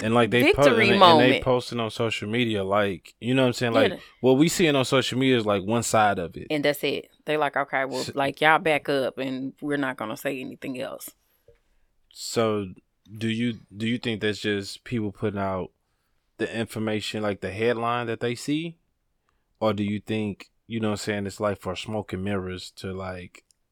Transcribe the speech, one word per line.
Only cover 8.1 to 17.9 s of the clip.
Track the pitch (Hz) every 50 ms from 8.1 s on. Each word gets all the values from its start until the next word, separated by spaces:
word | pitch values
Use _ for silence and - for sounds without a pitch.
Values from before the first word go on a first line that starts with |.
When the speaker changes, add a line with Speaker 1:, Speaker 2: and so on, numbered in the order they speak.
| 120
Speaker 2:
like, | 135 139 139 135 -
y'all | 151 151 160 147
back | - 160 151 143 - -
up, | 143 139 131 110 - -
and | 131 135 131 131 135 135 - _ -
we're | 147 143 143
not | 139 131 127
gonna | - 113 107 113
say | 120 - 143 139 131
anything | 131 - - - - - 131 127
else." | 117 - - - - - - _ _ _ _ _ _ _ _ _ _ _ _ _ _ _ _ _ _ _ _
Speaker 1:
So, | - - - - 120 113 110 107 104 101 92 92 - _ _ _ _ _ _ 104
do | 110 110 113
you, | 110 113 120 123 113 95 - _ 98
do | 101 110
you | 113 120 123
think | - 123 113 101
that's | 101 107 104 95
just | - 107 104 101 101 98 - - _
people | - 123 117 107 104 95
putting | - - 107 98 101
out | 98 95 95 92 90 - _ _ _ _ _ _ _ _ _ _ _ _ _
the | _ 113 82 85
information, | 113 113 104 - 117 110 110 107 107 101 - - 110 107
like, | 104 101 95
the | - 92 92
headline | 101 113 117 120 113 117 117